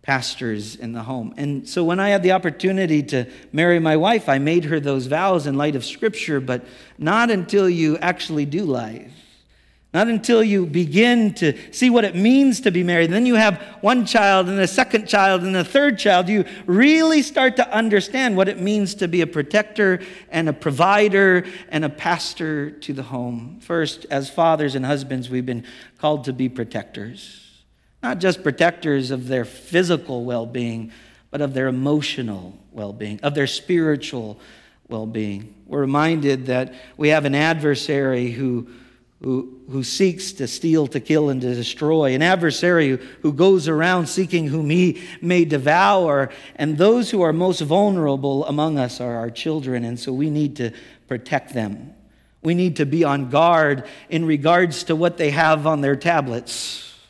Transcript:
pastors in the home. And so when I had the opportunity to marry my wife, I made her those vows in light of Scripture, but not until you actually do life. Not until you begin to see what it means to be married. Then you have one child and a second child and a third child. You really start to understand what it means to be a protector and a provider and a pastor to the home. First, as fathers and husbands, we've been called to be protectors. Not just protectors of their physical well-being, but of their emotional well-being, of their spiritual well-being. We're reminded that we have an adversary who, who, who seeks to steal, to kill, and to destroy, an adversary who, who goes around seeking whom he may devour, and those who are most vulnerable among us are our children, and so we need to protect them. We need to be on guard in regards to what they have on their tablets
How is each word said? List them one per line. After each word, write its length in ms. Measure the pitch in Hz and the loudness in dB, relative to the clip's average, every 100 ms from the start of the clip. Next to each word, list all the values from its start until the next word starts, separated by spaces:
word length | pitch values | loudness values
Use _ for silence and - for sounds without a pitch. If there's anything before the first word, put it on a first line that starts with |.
pastors 720 | - 135 123 - 120 104 104 - | -2 -4 -4 -8 -6 -6 -8 -12
in 160 | 117 | -12
the 100 | 117 | -10
home. 320 | 113 131 117 - | -10 -10 -10 -8
And 320 | 143 139 - | -6 -6 -6
so 140 | 180 | -2
when 160 | 165 180 | -2 0
I 120 | 202 | 2
had 120 | 202 | 2
the 80 | 180 | 2
opportunity 720 | 185 180 - 190 190 180 151 | 2 0 -2 -2 0 0 0
to 220 | 139 131 120 - - | 0 -4 -4 -12 -8
marry 280 | 147 175 170 | 0 4 4
my 160 | 160 156 | 4 2
wife, 320 | 185 226 - | 2 2 2
I 100 | 139 | 0
made 280 | 143 175 151 | 2 0 0
her 120 | 160 | -2
those 280 | 143 135 127 | -2 -2 -2
vows 420 | 151 196 180 143 | 0 2 0 0
in 80 | 139 | -2
light 180 | 147 | -2
of 100 | 139 | -2
Scripture, 560 | 117 - 220 - - 143 | -8 -4 -4 -4 -4 -4
but 240 | 127 127 - - - - | -2 -6 -6 -20 -20 -6
not 320 | 151 214 233 | 0 2 2
until 400 | 202 170 202 185 | 0 0 2 2
you 300 | 170 156 151 | 2 0 2
actually 460 | 175 180 - 151 | -2 -4 -6 -4
do 180 | 143 156 | -2 -4
life. 480 | 185 127 110 117 120 151 _ _ _ _ _ _ _ | -2 -4 -6 -12 -18 -20 _ _ _ _ _ _ _
Not 140 | 170 226 | 0 0
until 380 | 220 - 226 | 0 2 2
you 220 | 220 202 175 | 4 2 0
begin 680 | 156 160 165 240 240 214 | -2 0 4 4 4 2
to 220 | - 160 - - | 2 -2 -2 -12
see 180 | - 254 | 0 4
what 140 | 233 | 4
it 100 | 208 | 2
means 460 | 170 214 269 277 214 | 2 4 6 4 2
to 100 | 208 | 0
be 140 | 175 | 2
married. 260 | 180 170 165 | 2 2 2
Then 160 | 196 247 | 2 4
you 100 | 226 | 4
have 200 | 220 175 - - | 4 2 -10 -2
one 240 | 202 254 | 2 2
child 440 | 208 233 202 190 180 | 2 4 4 4 2
and 120 | 196 | 0
a 80 | 180 | 0
second 400 | - 247 220 214 | 0 0 0 2
child 340 | 208 196 185 | 4 4 2
and 140 | 185 190 | 0 -2
a 80 | |
third 340 | 170 277 285 214 | 2 2 2 2
child. 300 | 208 180 180 | 4 4 4
You 160 | 214 - - - | 0 -2 -6 0
really 560 | 185 277 320 320 311 | 4 6 6 4 4
start 340 | - - 262 254 | 2 2 2 2
to 120 | 247 | 0
understand 640 | 214 226 202 185 262 254 190 | 0 2 2 0 -2 0 2
what 100 | 190 | 0
it 120 | 175 | 0
means 340 | 190 214 190 - | -2 0 -2 -4
to 120 | 175 | -2
be 140 | 180 | 0
a 40 | 165 | 0
protector 760 | 156 143 214 214 - 196 185 - - - | -2 0 0 -2 0 0 0 -4 -20 -8
and 200 | 165 160 | -4 -2
a 40 | |
provider 920 | 143 160 135 175 208 208 196 196 180 180 - - | -2 -4 0 2 4 4 4 4 4 0 -14 -8
and 140 | 156 | -4
a 40 | 151 | -4
pastor 840 | - 165 170 - - 160 151 147 | -4 -4 -2 -4 -6 -6 -4 -6
to 220 | 147 - | -10 -10
the 120 | 135 | -10
home. 540 | 120 127 123 117 120 175 | -8 -8 -8 -8 -12 -18
First, 460 | - 170 151 - - | -6 -2 -2 -6 -6
as 200 | 139 135 | -6 -4
fathers 440 | - 165 156 147 | 0 2 2 0
and 100 | 135 | -2
husbands, 460 | 131 143 131 131 123 | -2 -4 -4 -8 -6
we've 160 | 127 127 | -6 -4
been 180 | 120 120 - - _ | -8 -10 -20 -20 _
called 260 | 151 151 | -2 -2
to 80 | 131 | -6
be 160 | 127 127 | -4 -6
protectors. 920 | 127 113 110 - - 104 - - - - _ _ _ _ _ | -4 -8 -8 -12 -14 -14 -16 -20 -20 -20 _ _ _ _ _
Not 160 | - 175 | -8 -2
just 240 | 190 180 | -2 0
protectors 680 | - - 175 170 156 139 131 | -2 2 0 2 -2 -2 -2
of 160 | 131 123 | -6 -4
their 200 | 131 113 | -4 -4
physical 800 | - - 170 175 165 - 123 123 | -12 -2 0 2 0 -2 -8 -4
well-being, 680 | 120 117 123 117 113 113 - - _ _ | -6 -6 -6 -6 -6 -12 -18 -20 _ _
but 100 | 143 | -6
of 140 | 143 | -4
their 140 | 131 131 | -2 -2
emotional 880 | 127 135 151 143 - 120 95 90 - _ | 0 0 0 -2 -6 -8 -8 -14 -20 _
well-being, 480 | - 101 107 107 104 | -12 -12 -10 -10 -6
of 120 | 147 | -4
their 120 | 147 139 | -2 -2
spiritual 920 | - - 180 160 147 - 127 110 101 - - _ _ _ | -4 -2 0 2 -2 -4 -10 -10 -14 -20 -20 _ _ _
well-being. 640 | 113 110 113 107 101 113 - - | -10 -8 -6 -6 -8 -12 -20 -8
We're 140 | 143 | -4
reminded 640 | 135 143 160 165 143 135 127 | 0 0 0 0 0 -2 -2
that 280 | 127 127 - - - | -4 -4 -12 -20 -2
we 100 | 151 | 2
have 160 | 156 | 2
an 100 | 143 | 2
adversary 960 | 143 156 160 147 139 - 139 135 127 123 | 0 0 2 0 0 -2 -2 0 -2 -4
who, 380 | 117 131 123 117 - - _ _ _ | -4 -4 -4 -6 -20 -20 _ _ _
who, 380 | 135 127 - - - | -4 -4 -6 -16 -10
who 120 | 135 | -6
seeks 500 | 127 - 190 175 - | -6 0 0 0 -12
to 140 | - 127 | -8 -8
steal, 400 | - 165 160 143 | -4 0 2 2
to 120 | 139 | -4
kill, 300 | - 151 147 | 0 0 2
and 100 | 131 | -2
to 140 | 123 | -4
destroy, 600 | 120 117 - 151 160 143 | -4 -6 -4 0 2 2
an 80 | 131 | 2
adversary 680 | 170 185 165 127 175 175 143 | 2 2 0 0 2 2 2
who, 60 | 131 - - | -2 -6 -4
who 100 | 156 | -4
goes 340 | 139 190 190 151 | 2 4 4 2
around 420 | 156 170 180 160 | 0 2 0 0
seeking 380 | - 185 175 151 | -4 -2 -2 -2
whom 240 | 160 147 | -2 0
he 320 | 170 180 - - - | 2 2 0 -12 -8
may 240 | 170 180 | 0 2
devour, 840 | 165 147 131 165 196 196 165 143 131 - - | 2 2 2 4 4 4 2 0 -2 -6 -20
and 240 | - 147 147 | -6 -4 4
those 320 | 196 240 220 | 4 4 2
who 120 | 208 | 0
are 100 | 170 | 2
most 280 | 160 185 175 | 2 0 0
vulnerable 840 | 147 170 208 190 151 139 139 139 | 0 2 2 2 0 0 -2 -2
among 340 | 151 143 156 147 | -2 -2 0 0
us 220 | 123 - | -4 -4
are 160 | 123 117 | -8 -6
our 140 | 117 | -8
children, 540 | 117 160 156 131 123 | -6 -6 -4 -4 -4
and 140 | 117 120 | -4 -8
so 140 | - | -6
we 180 | 131 156 | -4 -2
need 240 | 147 147 147 | 0 -2 -2
to 140 | 120 - - - _ | -8 -8 -20 -20 _
protect 460 | 123 - 143 - | -10 -4 -6 -4
them. 380 | 131 107 107 131 - _ _ _ _ | -6 -6 -8 -14 -20 _ _ _ _
We 120 | 160 | -2
need 220 | 175 180 143 | 0 0 -2
to 100 | 143 | -2
be 160 | 160 | 2
on 280 | 156 139 127 | 2 0 0
guard 580 | 143 170 170 151 139 - - - | 2 4 4 4 0 -6 -18 -6
in 160 | 160 165 | -2 0
regards 580 | 151 147 175 180 139 | 0 4 4 2 -2
to 100 | - | -4
what 220 | 160 170 165 | 0 0 0
they 140 | 151 | 0
have 360 | 143 160 156 151 | 2 4 4 2
on 140 | 151 | 0
their 160 | 139 139 | 0 0
tablets 880 | 170 165 135 117 - - - - - - | 2 0 0 -6 -8 -10 -10 -12 -16 -20